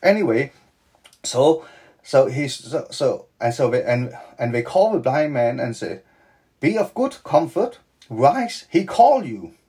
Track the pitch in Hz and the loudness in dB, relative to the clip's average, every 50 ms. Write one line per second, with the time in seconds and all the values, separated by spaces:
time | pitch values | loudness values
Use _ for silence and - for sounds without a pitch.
0 | - 180 202 214 202 120 113 113 139 139 _ _ _ _ _ _ _ _ _ _ | 4 4 2 4 2 0 0 0 -2 -4 _ _ _ _ _ _ _ _ _ _
1 | _ - _ _ _ - - 123 135 151 160 156 - - - - - _ _ _ | _ -20 _ _ _ -8 0 2 4 4 4 2 -2 -14 -20 -20 -20 _ _ _
2 | _ - - 139 135 135 127 139 147 139 - - - 120 135 156 - - - - | _ 0 4 4 4 4 2 -4 -4 -6 -6 -10 -14 -8 -8 -8 -8 -8 -8 -2
3 | 147 127 117 - - _ _ _ - 117 117 - 139 127 120 123 123 - 120 120 | -2 -2 -2 -2 -8 _ _ _ -4 -4 -2 0 -2 0 0 0 0 0 -2 -2
4 | 127 120 - - - - - _ 123 117 117 120 120 - - 180 196 220 220 175 | -2 -6 -8 -14 -20 -20 -10 _ -6 -4 -2 -4 -4 -2 0 2 2 2 2 0
5 | - 127 135 151 151 151 147 127 120 117 120 127 123 127 117 - - 90 82 - | -2 0 0 0 -2 -2 0 0 0 -2 -2 -4 -6 -8 -8 -8 -8 -10 -10 -10
6 | _ _ _ _ _ _ _ _ _ _ _ _ - 151 214 220 202 - _ - | _ _ _ _ _ _ _ _ _ _ _ _ -2 0 0 0 -2 -4 _ -4
7 | 254 262 - - _ - - 302 330 - - 175 202 - - - _ _ _ _ | -4 -4 -4 -10 _ 0 0 0 0 2 -2 -2 -4 -4 -4 -12 _ _ _ _
8 | _ _ 113 110 123 143 147 262 247 220 - - - _ - 339 - 190 - - | _ _ -4 2 4 4 4 4 -4 -6 -8 -12 -18 _ -2 -2 -2 -2 2 4
9 | 233 262 294 269 208 131 113 101 - 165 - _ _ | 6 6 6 4 0 -6 -12 -12 -14 -16 -20 _ _